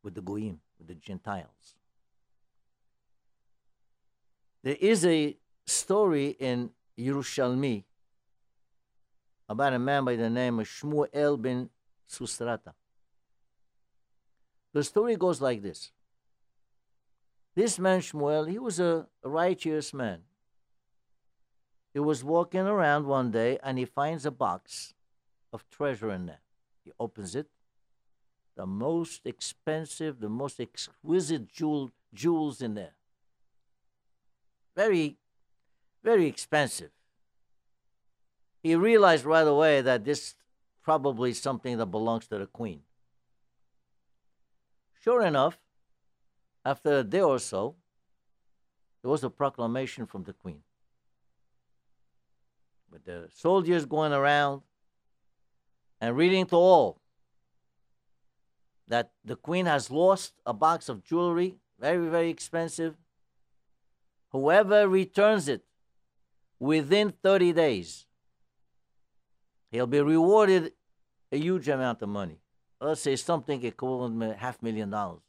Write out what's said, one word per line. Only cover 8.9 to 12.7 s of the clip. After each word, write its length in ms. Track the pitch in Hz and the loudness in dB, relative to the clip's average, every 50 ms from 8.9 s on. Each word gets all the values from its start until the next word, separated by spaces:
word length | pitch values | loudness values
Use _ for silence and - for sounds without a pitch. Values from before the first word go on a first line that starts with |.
| _ _ _ _ _ _ _ _ _ _ _ _ | _ _ _ _ _ _ _ _ _ _ _ _
about 240 | 107 113 139 143 | -4 -2 0 0
a 60 | 131 123 | 0 0
man 260 | 123 135 143 143 135 | 0 0 0 0 0
by 120 | 127 123 | -2 -2
the 120 | 113 117 113 | -2 -2 -2
name 320 | 117 123 127 123 120 113 | -2 -2 -2 -2 -2 -4
of 60 | 107 | -6
Shmuel 760 | - - - - 147 151 147 147 - - 143 147 147 147 135 | -6 -10 -12 -8 -4 -2 -2 -2 -2 -2 -2 0 0 0 -2
ben 300 | 110 131 127 123 127 113 _ _ _ _ _ _ _ | -2 -4 -4 -4 -8 -10 _ _ _ _ _ _ _
Susrata. 680 | _ - - 123 120 - - 117 120 117 113 _ - | _ -14 -12 -12 -10 -8 -8 -6 -6 -6 -8 _ -18